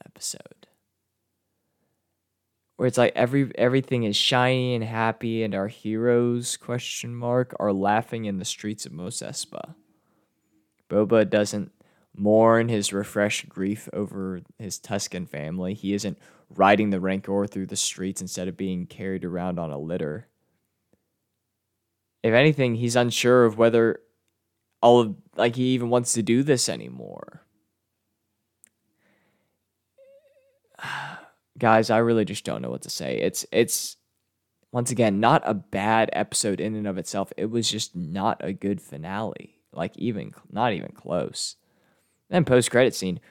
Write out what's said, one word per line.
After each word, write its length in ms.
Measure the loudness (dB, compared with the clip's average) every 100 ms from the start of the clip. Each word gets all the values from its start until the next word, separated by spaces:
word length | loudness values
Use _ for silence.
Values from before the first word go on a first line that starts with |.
episode, 640 | -20 -14 -12 -12 -16 -20 _ _ _ _ _ _ _ _ _ _ _ _ _ _ _ _ _ _ _ _ _ -4
where 120 | 0
it's 100 | 2
like 140 | 2
every, 380 | 2 0 2 0 0
everything 460 | 2 2 0 -2
is 140 | 0 0
shiny 580 | 2 2 2 2 0
and 80 | -2
happy 640 | -4 -2 -2 -2 -4 -2
and 100 | -2
our 140 | -2 -4
heroes, 880 | -6 -6 -2 2 4 2 0 -4 -8
question 580 | -6 -6 -6 -10 -10
mark, 400 | -8 -2 0 0 -2
are 120 | -2
laughing 520 | 0 2 0 -2 -6
in 140 | -6 -6
the 60 |
streets 400 | -6 -8 -8 -8
of 80 | -10
Mos 260 | -10 -10 -10
Espa. 560 | -10 -10 -10 -12 -14 -18 _ _ _ _ _ _ _ _ _ _ _
Boba 400 | 0 4 4 4
doesn't 400 | 2 0 -4 -8 -14 _ _ _
mourn 540 | -2 4 6 6 6 4
his 240 | 0 -2
refreshed 560 | -4 -4 0 0 -2 -8
grief 400 | -6 -4 -4 -8
over 500 | -8 -8 -8 -8 -10 -14 -16
his 200 | -12 -12
Tusken 480 | -8 -6 -6 -8 -10
family. 440 | -10 -8 -6 -6
He 220 | -6 -4
isn't 240 | -4 -4 -8 _ _ _
riding 400 | 4 6 8 4
the 100 | 0
Rancor 460 | -2 -4 -2 -4 -4
through 200 | -6 -8
the 100 | -4
streets 440 | -4 -4 -6 -6
instead 280 | -8 -8 -8
of 80 | -6
being 300 | -4 -4 -8
carried 380 | -10 -8 -6
around 340 | -6 -4 -4 -4
on 100 | -6
a 80 | -8
litter. 480 | -6 -4 -4 -8 -12 _ _ _ _ _ _ _ _ _ _ _ _ _ _ _ _ _ _ _
If 120 | 2
anything, 400 | 6 6 4 0
he's 220 | 0 0 2
unsure 480 | 2 2 4 6
of 120 | 6 6
whether 440 | 4 6 4 0 _ _ _ _ _ _ _ _
all 180 | 6 8
of, 140 | 6 -2 _ 0
like, 180 | 0
he 140 | 2 0
even 200 | 0 2
wants 240 | 0 0
to 80 | -2
do 200 | 2 2
this 260 | 4 2 0
anymore. 800 | -4 -10 -14 -16 -16 -18 -20 _ _ _ _ _ _ _ _ _ _ _ _ _ _ _ _ _ _ _ _ _ _ _ _ _ _ _ _ _ _ _ _ _ -14
<sighs> 100 | -10 -10 -10 -14 -20 _ _ 0
Guys, 300 | 4 6 4
I 100 | 2
really 280 | 4 2 0
just 180 | -4
don't 160 | -6 -6
know 100 | -6
what 120 | -8
to 80 | -10
say. 280 | -8 -6 -2
It's, 280 | -2 -4 -2
it's, 460 | 0 0 -2 -8 -12 _ _ _ _ _ _ _
once 180 | -6 -2
again, 300 | 2 2 4
not 220 | 4 4 2
a 80 |
bad 560 | -4 -4 -4 2 2 2
episode 480 | 0 -2 -2 -2 -2
in 140 | -2
and 120 | -4 -4
of 120 | -6
itself. 340 | -6 -6 -6 -6
It 120 | -4
was 200 | -2 -2
just 260 | -4 -6 -8
not 400 | -8 -4 -2 -2
a 120 | -6
good 300 | -4 -4 -4
finale. 800 | -6 -12 -8 -6 -6 -10 -16 _ _
Like, 220 | -8 -8 -4
even, 380 | -4 -4 -8 -14 -12
not 240 | -2 -2
even 180 | -2 -6
close. 640 | -14 -6 -4 -4 -6 -10 -12 _ _ _ _ _ _ _
Then 160 | 0
post-credit 500 | 4 4 4 4 4
scene. 260 | 2 -4 -6 -10